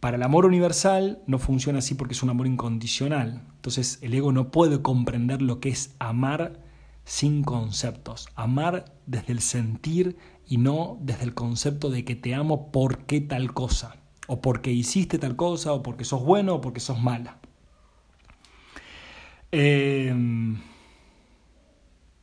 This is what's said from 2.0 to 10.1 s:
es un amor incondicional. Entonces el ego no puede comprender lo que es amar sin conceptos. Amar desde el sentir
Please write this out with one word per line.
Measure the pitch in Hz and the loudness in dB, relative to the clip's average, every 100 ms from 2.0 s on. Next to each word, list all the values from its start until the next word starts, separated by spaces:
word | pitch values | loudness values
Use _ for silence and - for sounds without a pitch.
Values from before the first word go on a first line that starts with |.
| 127 | -6
es | 123 | -2
un | 127 | 0
amor | 123 127 | 0 0
incondicional. | 127 120 113 117 - 139 151 113 117 - - | 0 -2 -4 -4 -2 0 0 -2 -6 -14 -12
Entonces | - 123 123 - | -6 -4 -4 -4
el | 123 | -2
ego | 127 143 | 0 2
no | 131 131 | 2 2
puede | 160 170 139 | 4 6 4
comprender | - 127 123 120 120 135 | 2 0 2 0 0 0
lo | 135 117 | 0 0
que | 135 | -2
es | 127 - - | -4 -6 -8
amar | 117 117 135 151 170 - - - - - - | -4 0 0 0 -4 -8 -20 -20 -20 -20 -12
sin | - 143 147 | -2 0 2
conceptos. | 143 123 110 104 123 110 - 117 - | 0 -2 -4 -4 -6 -8 -14 -14 -14
Amar | - 113 131 160 180 - - - | -6 -2 0 0 -2 -6 -20 -8
desde | 123 98 | -8 -4
el | 123 | -2
sentir | - 123 113 113 - 165 185 | -2 -2 -4 -4 -2 0 0